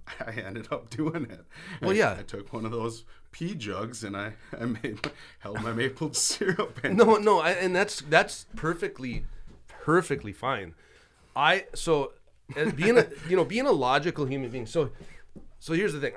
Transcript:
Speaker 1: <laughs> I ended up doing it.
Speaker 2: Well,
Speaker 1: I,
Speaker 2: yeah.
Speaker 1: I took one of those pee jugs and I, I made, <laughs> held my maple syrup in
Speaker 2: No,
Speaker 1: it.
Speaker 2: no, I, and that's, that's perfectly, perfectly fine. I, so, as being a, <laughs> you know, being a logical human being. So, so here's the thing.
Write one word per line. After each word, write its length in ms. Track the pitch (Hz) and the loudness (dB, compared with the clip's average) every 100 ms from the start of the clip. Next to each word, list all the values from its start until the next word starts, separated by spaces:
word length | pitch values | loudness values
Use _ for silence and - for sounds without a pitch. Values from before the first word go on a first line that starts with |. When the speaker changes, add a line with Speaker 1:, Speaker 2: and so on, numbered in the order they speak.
| - | -16
Speaker 1:
<laughs> 180 | - 113 | -12 -10
I 40 | |
ended 360 | 113 95 113 110 | -10 -10 -10 -10
up 160 | 143 - | -10 -10
doing 360 | 117 156 165 135 | -6 -4 -4 -8
it. 140 | - - - - 185 | -12 -20 -20 -16 -6
Speaker 2:
Well, 80 | - | 0
Speaker 1:
I, 40 | |
Speaker 2:
yeah. 220 | 202 156 98 | 2 2 0
Speaker 1:
I 40 | |
took 320 | 98 98 - | -8 -12 -10
one 100 | 117 | -8
of 60 | 113 | -6
those 320 | 117 117 113 - - - | -4 -4 -6 -14 -20 -18
pee 220 | - 165 | -8 -8
jugs 480 | 185 107 95 113 117 | -6 -6 -6 -6 -8
and 120 | 107 98 | -8 -6
I, 180 | 104 104 - - | -8 -10 -14 -6
I 60 | |
made, 460 | 117 107 131 107 - - | -4 -4 -6 -6 -10 -10
<laughs> 140 | - - | -20 -16
held 200 | 101 104 | -12 -8
my 100 | 110 | -4
maple 420 | 113 127 127 156 | -2 -2 -2 -6
syrup 680 | - - - 190 180 - - | -2 -2 0 0 0 -2 -4
in 120 | 135 190 | 0 6
Speaker 2:
No, 200 | 233 208 | 8 8
Speaker 1:
it. 60 | |
Speaker 2:
no, 180 | 208 190 | 6 4
I, 100 | 160 | 4
and 240 | 185 185 180 | 2 2 2
that's, 240 | 202 - | 0 -2
that's 440 | 147 156 151 - - - | 4 4 4 -2 -14 -6
perfectly, 680 | 156 165 196 - 131 110 - - - - - | -4 -2 -6 -6 -6 -4 -4 -6 -14 -16 -20
perfectly 680 | - - 170 165 117 107 | -6 4 4 4 -4 -6
fine. 420 | - 127 123 90 - _ - _ _ _ 127 | -6 -4 -2 -6 -14 _ -20 _ _ _ 2
I, 300 | 151 185 - | 4 4 0
so, 380 | - 170 156 135 - _ _ - 135 | -6 2 2 0 -8 _ _ -12 -4
as 160 | 160 | -2
being 240 | 131 196 240 | 2 6 6
a, 100 | - - | 6 0
<laughs> 100 | 156 | 2
you 80 | 180 | 4
know, 80 | |
being 220 | 143 214 277 | 4 2 2
a 60 | |
logical 540 | 143 127 139 160 151 135 | 4 4 2 2 -2 -2
human 240 | 135 127 | -2 -4
being. 160 | 127 113 | -6 -4
So, 240 | 165 143 - - - - - - - | 0 -2 -4 -16 -18 -18 -18 -18 -14
so 140 | - | -4
here's 200 | 165 202 | 0 0
the 80 | 151 | -2
thing. 120 | 135 | -4